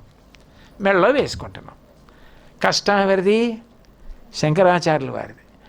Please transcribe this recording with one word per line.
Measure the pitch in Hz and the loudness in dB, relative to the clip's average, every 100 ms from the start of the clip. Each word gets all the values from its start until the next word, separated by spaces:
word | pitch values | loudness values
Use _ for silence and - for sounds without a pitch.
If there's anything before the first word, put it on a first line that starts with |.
| - _ _ - - - - - | -18 _ _ -20 -20 -20 -20 -4
మెడలో | 196 196 196 | 0 2 2
వేసుకుంటున్నాం. | 269 123 - 113 - - - - - - - - - - - 196 | 2 -2 -6 -14 -16 -20 -20 -20 -20 -20 -20 -20 -20 -20 -4 -2
కష్టం | - - 202 | -2 0 0
ఎవరిది? | 196 190 185 220 233 226 - _ - _ - - - - | 2 2 2 2 0 -6 -14 _ -20 _ -20 -20 -16 -4
శంకరాచార్యుల | 151 156 185 175 165 151 127 | -2 2 4 4 2 -2 -2
వారిది. | 113 110 - - _ | -8 -10 -14 -20 _